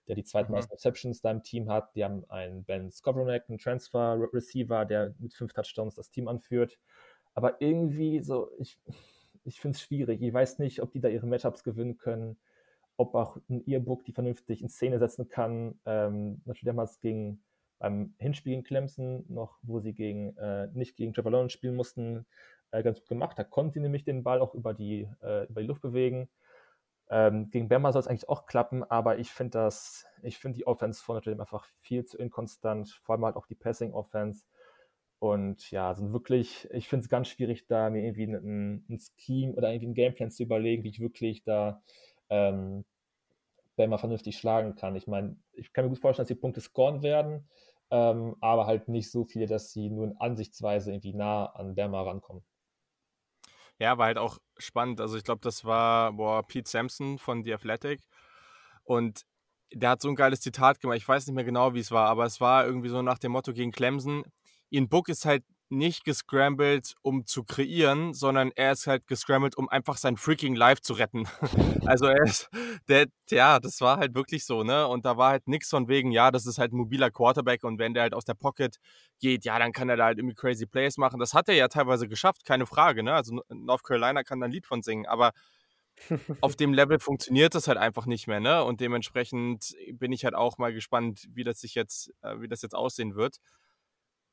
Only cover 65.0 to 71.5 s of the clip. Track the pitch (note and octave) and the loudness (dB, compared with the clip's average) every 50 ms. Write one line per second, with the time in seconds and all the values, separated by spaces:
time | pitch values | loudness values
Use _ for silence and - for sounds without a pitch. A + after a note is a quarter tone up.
65 | F3 - E3 - - D#3 C#3+ C#3 - _ _ _ _ - C#3 C3+ D3 E3+ E3 - | 2 0 -2 -2 2 2 2 2 0 _ _ _ _ -4 -2 0 2 0 0 -2
66 | - D#3 C#3+ - - - - C#3 C#3 C#3+ C#3+ C3+ D3 C#3+ C#3+ C#3 A#2+ - - _ | -2 -2 -2 -2 -2 0 4 4 4 4 4 4 4 4 4 2 0 -4 -12 _
67 | - C#3 C3+ C3+ A2+ - - C3+ A2+ - - - C#3 C3+ E3+ E3+ D#3 C#3 C#3 D3 | -2 -2 0 0 -2 -4 -6 -6 -6 -4 -2 -2 -2 0 2 4 6 6 6 4
68 | E3 E3+ D3+ C3 C#3+ C#3 C3+ C3+ C3 C3 - - C3+ C3+ C#3 - - D3 C3+ B2+ | 0 -2 -2 0 0 2 4 4 2 2 2 2 2 2 2 2 2 0 0 0
69 | - - C3 - - - C#3 C3+ C#3 C3+ - - C3+ - - C3+ - - C#3+ - | 0 -2 -6 -4 0 2 4 4 4 2 0 -2 -2 0 0 0 0 -2 -4 0
70 | - C3 A#2+ G#2 - D3+ D#3+ D3+ D3+ C3+ C3 A2+ A#2+ B2 C3+ - - - B2 G#2+ | 0 0 0 0 2 0 0 2 0 0 4 8 8 8 8 8 4 -2 -2 0
71 | A#2 - - A#2 A2+ G2+ - - - C3+ | 0 0 0 -4 -6 -6 -4 -4 -4 2